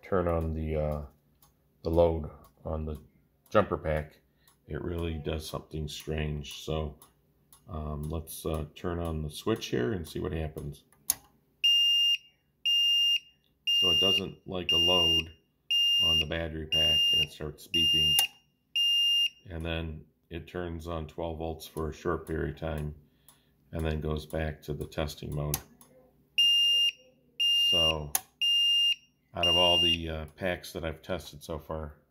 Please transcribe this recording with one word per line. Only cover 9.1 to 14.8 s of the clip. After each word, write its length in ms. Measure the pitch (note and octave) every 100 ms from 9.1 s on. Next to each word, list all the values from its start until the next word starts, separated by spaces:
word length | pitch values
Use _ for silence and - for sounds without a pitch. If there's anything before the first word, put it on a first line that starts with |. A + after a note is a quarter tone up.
| D#2+
the 80 | D2+
switch 380 | - - A2+ -
here 240 | B2+ A#2+
and 160 | G2+ E2
see 120 | -
what 120 | E2+
happens. 520 | E2 D#2+ D#2 D2 C#2+ _ _ - - - _ _ _ - - - - - F5 - _ _ _ - G2+ D4+ - G2+ - - _ _ _ - G2+
So 100 | G2+
it 80 | G2+
doesn't 340 | G2+ G2+ F#2+ - -
like 240 | F#2 F2+
a 60 |
load 520 | G2+